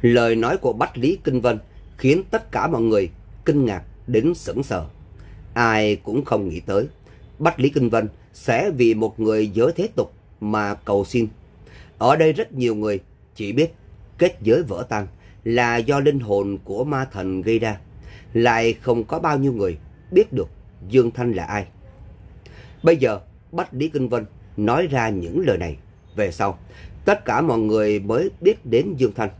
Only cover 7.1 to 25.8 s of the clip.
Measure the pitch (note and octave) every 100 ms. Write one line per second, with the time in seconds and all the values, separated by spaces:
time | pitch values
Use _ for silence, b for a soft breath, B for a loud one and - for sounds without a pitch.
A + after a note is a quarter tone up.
7.1 | b b - D#3 E3+ C3+ C#3+ A#2+ A2+ G#2+
8.1 | b b - - A#2+ G3 D3 A#2 A2 A2
9.1 | G#2+ A2 A2 G#2+ G2 B2+ E3 G#3 - G#2
10.1 | - _ - G#2 G#2+ G#2 G2+ - G2+ G2
11.1 | B2 A2 - - - B B B B A2+
12.1 | D#3 D#3+ D#3 A3+ C3 B2 G#2+ G#2+ G2+ -
13.1 | - _ - G#2 A#2 D#3+ - - - -
14.1 | - F3+ - G#2 A2+ D3+ F#2 A#2+ G#2+ G2
15.1 | - b b A2+ A#2 A#2+ A#2+ A2+ C#3+ C#3
16.1 | C#3 A2+ G2+ G2+ G2 - G2 C3+ C#3+ C3
17.1 | G2+ F#2 F#2+ G2 A2+ A2 G#2 - - B
18.1 | B B A2+ A#2 A2+ A#2 A2 - A#2 G#2+
19.1 | D#3+ E3 C#3+ C#3 A#2 F#2+ D#2 - - -
20.1 | F#3 G#3+ A#2+ E2 - - - F#2 B2 A#2
21.1 | A#2 A#2+ G2 E2+ G#2 F#2+ - - - -
22.1 | - - - B B B B D#3+ E3 B2
23.1 | G2+ - - - E3+ F#3+ B2+ D#3 D3 B2+
24.1 | A#2 G#2+ - - - G#2+ C3 F3+ C3+ A2+
25.1 | G2+ E2+ C#3 E3+ F#2+ F2 C#2